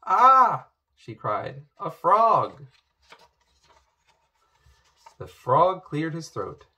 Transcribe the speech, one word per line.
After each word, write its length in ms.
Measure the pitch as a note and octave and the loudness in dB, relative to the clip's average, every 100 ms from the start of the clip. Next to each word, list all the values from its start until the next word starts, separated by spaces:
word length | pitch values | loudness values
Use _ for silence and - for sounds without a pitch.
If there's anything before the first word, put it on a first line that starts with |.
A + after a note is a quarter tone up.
Ah! 640 | - G3 B3 C4 B3 C3 - _ _ _ | -2 2 4 6 4 0 -10 _ _ _
she 180 | - | -20
cried, 520 | A2 A#2+ G#2 - C3+ - _ | -12 -8 -6 -8 -14 -20 _
a 120 | G3 | -14
frog! 760 | - E3+ G3+ A3+ F#3 G#2+ - C#3 _ _ _ _ - _ _ _ _ _ _ _ _ _ _ _ _ _ _ _ _ _ _ - _ | -6 0 2 4 0 -2 -10 -20 _ _ _ _ -20 _ _ _ _ _ _ _ _ _ _ _ _ _ _ _ _ _ _ -20 _
The 80 | - | -20
frog 580 | - - C3+ F3 F#3 | -20 -2 2 2 0
cleared 300 | - D3 D#3+ | -8 -8 -8
his 140 | D#3+ D#3+ | -10 -14
throat. 380 | - F#2+ - _ | -12 -14 -14 _